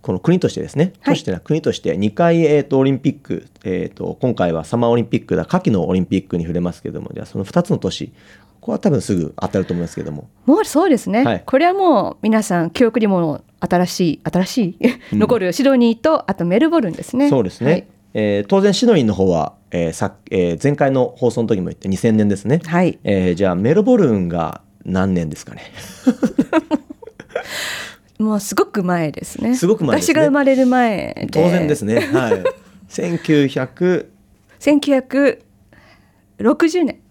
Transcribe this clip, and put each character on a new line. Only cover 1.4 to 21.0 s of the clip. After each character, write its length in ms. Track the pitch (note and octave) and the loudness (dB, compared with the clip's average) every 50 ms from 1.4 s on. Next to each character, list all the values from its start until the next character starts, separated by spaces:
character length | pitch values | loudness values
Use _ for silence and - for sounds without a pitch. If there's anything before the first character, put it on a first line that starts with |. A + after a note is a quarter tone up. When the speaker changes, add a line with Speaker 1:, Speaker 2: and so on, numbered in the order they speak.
Speaker 1:
国 220 | - - D3+ D#3+ E3+ | -4 -4 -4 -2 -2
と 100 | - - | -2 -4
し 80 | - | -2
て 160 | - - D#2 | -4 -4 -2
二 140 | F2+ G2+ G#2+ | 0 -2 -2
回、 340 | G#2 - E3+ E3+ E3+ E3+ E3 | 0 2 2 2 4 4 4
え 160 | D3 D3 D3 | 4 4 2
っ 40 | C#3 | 2
と、 140 | - C3 C3+ | 2 2 2
オ 60 | C3+ | 2
リ 60 | C3+ | 2
ン 100 | C#3 C3 | 0 0
ピ 80 | - C#3 | -2 -4
ッ 140 | - - _ | -4 -4 _
ク、 240 | - F2+ E2+ - - _ _ - | -8 -8 -8 -8 -14 _ _ -8
え 240 | G#2+ F#2 F2+ E2+ E2 | -6 -4 -4 -4 -6
っ 40 | - | -8
と、 240 | - F2+ F2 E2+ - | -10 -10 -10 -6 -4
今 140 | - B2+ A2 | -2 -4 0
回 180 | G#2+ - F2 E2 | 0 0 0 0
は 120 | E2 D#2 | -2 -4
サ 120 | - - | -4 -2
マ 120 | A#2 A#2+ A#2 | 0 2 2
ー 20 | |
オ 60 | A#2 | 2
リ 60 | A#2+ A2+ | 2 0
ン 40 | |
ピ 100 | - - | -2 -4
ッ 80 | A#2 G#2+ | -4 -2
ク 100 | - F2+ | -2 -2
だ、 120 | E2+ E2 | -2 -2
夏 160 | - - F3+ - | 0 -2 -2 0
季 80 | E3 | 0
の 180 | A2+ F#2 E2 E2 | 0 0 0 0
オ 60 | F#2 | 0
リ 60 | F#2 | 0
ン 40 | F2+ | 0
ピ 140 | - G2 F#2+ | 0 -2 -4
ッ 100 | - - | -2 -2
ク 80 | - | -6
に 60 | F2 E2 | -6 -4
触 80 | E2 E2+ | -4 -4
れ 80 | F2 | -4
ま 140 | F2 F2 E2+ | -4 -4 -6
す 80 | - _ | -8 _
け 80 | - | -12
ど 100 | D#2+ D2+ | -10 -10
も、 100 | - - - | -12 -12 -12
じ 60 | - | -14
ゃ 20 | - | -14
あ 40 | |
そ 120 | - - - | -10 -8 -10
の 60 | G2 | -10
二 180 | - - F3 E3+ | -2 -2 -2 0
つ 80 | - | 0
の 80 | - A2+ | -4 -2
都 120 | - F#2+ | -2 -4
市、 220 | - - D2+ - - _ _ - - - _ _ _ _ | -6 -6 -12 -12 -14 _ _ -20 -20 -20 _ _ _ _
こ 60 | - | -8
こ 60 | - A3+ | -6 -6
は 60 | - | -2
多 120 | - G#3+ | 0 0
分 100 | D3 A2+ | 0 0
す 140 | - - G#2 | 0 -2 -2
ぐ 180 | F2 D#2+ D2 - - | -2 -2 -4 -6 -8
当 80 | - F#2 | -8 -4
た 100 | - G2 | -2 -2
る 60 | F2+ | -2
と 80 | - F2+ | -2 -4
思 80 | F2 | -4
い 20 | F2 | -4
ま 60 | E2 | -6
す 60 | - | -8
け 80 | - D#2 | -10 -10
ど 100 | D#2+ D2+ | -10 -10
も。 160 | C#2+ - - _ _ _ | -12 -14 -18 _ _ _
Speaker 2:
も 120 | - C#4+ | 2 2
う 80 | G4+ A4 | 2 2
そ 220 | - - C#4+ F4+ G4 | 0 0 0 2 2
う 20 | |
で 80 | C#4+ G#3 | 2 0
す 100 | - F#3+ | 0 -2
ね。 160 | F#3+ A3+ C4+ | 0 0 2
Speaker 1:
は 80 | C4+ A3 | 2 0
い。 60 | F3 - | -2 -4
Speaker 2:
こ 100 | - - | -2 0
れ 80 | C4 D#4+ | 2 2
は 80 | F4 F#4 | 2 2
も 380 | G4 F#4+ F4 D4 G#3 F3+ - | 2 2 2 2 2 2 -2
う 60 | - _ | -6 _
皆 220 | - G#3+ A3 A3 G#3+ | -2 0 0 0 0
さ 200 | - F#3 E3+ E3 | 0 -2 -2 -2
ん 80 | E3+ | -2
記 140 | E3+ - B3+ | 2 2 2
憶 160 | A3+ A3 G3+ | 2 4 2
に 60 | G#3 | 2
も 340 | G#3 G3 F3+ E3+ D#3+ C#3+ - - _ _ _ | 2 2 2 0 -2 -4 -6 -10 _ _ _
新 260 | - - F#3 F3 F3+ | -4 0 0 0 0
し 140 | F3 - - | 0 0 -2
い、 200 | F#3 E3 - - _ | 0 0 0 -2 _
新 200 | D#3+ - F3+ F#3 | -4 -2 -2 -2
し 140 | - - C4+ G#3+ E3+ F3+ - | 0 -2 -2 -2 -2 -4 0
い？ 0 | - B3 B3 - - - - | 0 0 0 0 -8 -4 0
Speaker 1:
う 20 | |
ん。 20 | G#3 | 0
Speaker 2:
<laughs> 40 | G#3+ | 2
残 140 | A#3 B3 A3+ | 2 2 2
る 160 | F#3 F3+ F3 | 0 -2 -2
シ 100 | - C4 | 2 2
ド 100 | C#4 C4+ | 4 4
ニ 220 | B3 A#3+ A#3 A3+ | 6 4 4 2
ー 20 | A#3 | 2
と、 320 | - D#4 D#4+ - - - | 0 0 0 0 0 -4
あ 40 | G3 | -4
と 100 | - E3+ | -2 0
メ 160 | F3 F3+ A3+ | 0 2 4
ル 80 | D#4 E4 | 4 4
ボ 140 | E4 E4 A#3+ | 2 2 0
ル 80 | F#3 | 0
ン 20 | E3 | -6
で 100 | - - | -8 -10
す 140 | - - | -6 -2
ね。 140 | B3 C#4+ C#4+ | 0 2 2
Speaker 1:
そ 100 | C#4+ C4+ | 4 2
う 20 | G#2+ | 2
で 60 | F2+ | 0
す 140 | - - A#2 | -4 -2 0
ね。 80 | C3+ | 0
Speaker 2:
は 60 | E3 F3+ | 0 0
い。 80 | - - _ _ _ _ _ | -2 -8 _ _ _ _ _
Speaker 1:
え 300 | G#2+ G#2+ G#2 G2+ G2+ G2+ | -2 0 0 0 0 0
ー、 20 | |
当 140 | - G3 G3 | 2 2 4
然 140 | F#3+ G#3 F#3+ | 4 4 2
シ 100 | G3 B3+ | 4 4
ド 100 | A#3+ A3+ | 4 4
ニ 80 | E3 B2 | 4 4
ー 20 | |
の 80 | G#2+ G2+ | 2 2
方 160 | F2 F#2+ F#2+ | 2 2 2
は、 240 | F2 D#2+ D2+ - - _ _ _ | 2 2 0 -2 -8 _ _ _
え 180 | - F2+ E2+ E2 | -4 -2 -2 -2
ー、 40 | D#2+ | -2
さ-、 220 | - G#2+ F#2+ - _ _ - | -4 -4 -6 -6 _ _ -4
え 220 | - F#2+ F2+ F2 E2+ | -2 0 0 0 -2
ー、 80 | D#2 - | 0 0
前 140 | C3+ D3 | -2 0
回 140 | C#3 D3 C3+ | 2 0 2
の 240 | C3+ C3 | 2 2